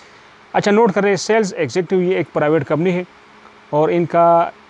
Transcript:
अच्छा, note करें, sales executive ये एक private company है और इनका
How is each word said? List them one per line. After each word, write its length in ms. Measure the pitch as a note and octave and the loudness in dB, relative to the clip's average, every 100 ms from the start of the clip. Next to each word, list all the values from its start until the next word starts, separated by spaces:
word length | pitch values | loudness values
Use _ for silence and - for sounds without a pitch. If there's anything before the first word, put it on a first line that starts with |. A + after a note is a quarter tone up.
| - - - - - | -20 -20 -20 -20 -6
अच्छा, 160 | E3 G#3 | -2 2
note 220 | G#3 A#3 | 2 2
करें, 240 | G3+ G3+ F#3+ | 2 0 -2
sales 360 | - A3 G3 | 0 0 0
executive 560 | F3 C#3+ F#3 E3+ F#3 F3+ | -4 -4 -4 -2 -2 0
ये 100 | F#3 | -2
एक 80 | D#3 | -4
private 300 | E3 D3+ D#3+ | -2 0 0
company 260 | C3+ D3+ F#3 | -2 -2 -2
है 140 | F3 F3+ - - - - - - | -4 -6 -18 -20 -20 -20 -20 -6
और 180 | D3+ D#3+ | -2 0
इनका 600 | F3 E3 E3+ E3+ E3+ E3+ - | 0 0 2 4 2 0 -6